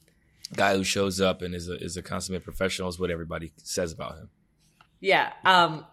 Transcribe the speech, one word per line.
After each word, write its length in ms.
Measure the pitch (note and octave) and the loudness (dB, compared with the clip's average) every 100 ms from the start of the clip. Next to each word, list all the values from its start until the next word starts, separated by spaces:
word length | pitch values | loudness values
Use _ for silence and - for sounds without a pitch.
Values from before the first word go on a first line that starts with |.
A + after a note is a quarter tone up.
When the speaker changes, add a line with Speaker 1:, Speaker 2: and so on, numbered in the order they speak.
| _ _ _ _ - | _ _ _ _ -8
Speaker 1:
guy 200 | - G2+ | 2 4
who 80 | G2 | 4
shows 360 | F#2+ G2+ G2 F#2 | 2 0 0 2
up 220 | F#2+ F2+ | 2 2
and 140 | F2+ | -6
is 120 | F2+ E2+ | -8 -8
a, 160 | F2 | -8
is 140 | F2 F2 | -8 -10
a 60 | |
consummate 400 | - F#2 F#2 F2+ | -8 -8 -6 -8
professional, 460 | - - F#2+ - F#2 | -8 -2 -2 -2 -6
is 100 | E2+ | -2
what 100 | F2+ | -2
everybody 440 | E2 E2 E2 E2 _ | -2 -4 -8 -8 _
says 340 | - G2 F2 | -6 -4 -4
about 260 | - - D#2+ | -4 -10 -12
him. 100 | - _ _ _ _ _ _ - | -18 _ _ _ _ _ _ -6
Speaker 2:
Yeah. 320 | F#3+ E3 - - | 2 4 2 0
Um, 420 | F#3 F3+ E3+ D3+ - | 6 6 6 2 -12